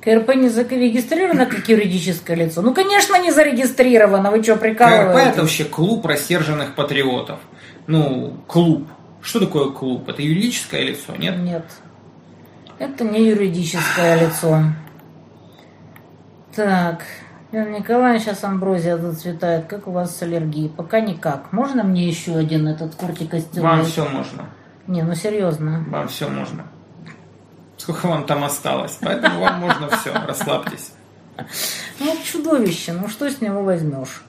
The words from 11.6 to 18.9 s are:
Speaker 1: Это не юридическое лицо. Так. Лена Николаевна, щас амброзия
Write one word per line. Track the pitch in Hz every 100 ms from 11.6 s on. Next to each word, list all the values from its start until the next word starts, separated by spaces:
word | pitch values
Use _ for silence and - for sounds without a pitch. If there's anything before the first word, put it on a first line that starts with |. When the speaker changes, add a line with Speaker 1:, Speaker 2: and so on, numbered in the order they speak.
| - - - - - - - - - - - -
Speaker 1:
Это | 277 277
не | 226 208 220
юридическое | 214 196 170 165 175 151 - 170 165 165
лицо. | - 170 156 156 156 - - - - - - - - - - - - - - - - - -
Так. | 208 185 175 165 - - - - -
Лена | 220 214 208
Николаевна, | 208 233 254 226
щас | 220 196
амброзия | 202 190 190 185 165